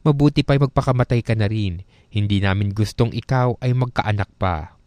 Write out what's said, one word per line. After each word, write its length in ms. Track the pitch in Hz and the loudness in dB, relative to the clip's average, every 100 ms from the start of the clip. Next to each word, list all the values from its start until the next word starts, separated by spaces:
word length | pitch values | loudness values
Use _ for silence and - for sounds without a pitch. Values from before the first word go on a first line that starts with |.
Mabuti 400 | 160 143 147 147 | 2 4 2 2
pa'y 160 | 139 139 | 0 2
magpakamatay 640 | 139 - 139 127 123 123 | 2 0 0 0 0 0
ka 160 | - 110 | 0 0
na 160 | 104 | 0
rin. 320 | 110 101 90 - _ _ | 0 -4 -6 -12 _ _
Hindi 320 | 107 104 101 | -4 0 2
namin 320 | 98 98 101 | 2 0 0
gustong 400 | 101 107 - 117 | -2 -4 0 0
ikaw 480 | - - 131 123 120 | 0 -2 0 0 -2
ay 160 | 127 127 | -2 -2
magkaanak 560 | 127 - - 104 98 _ | -2 -2 -2 -2 -4 _
pa. 400 | 95 82 78 _ | -4 -4 -8 _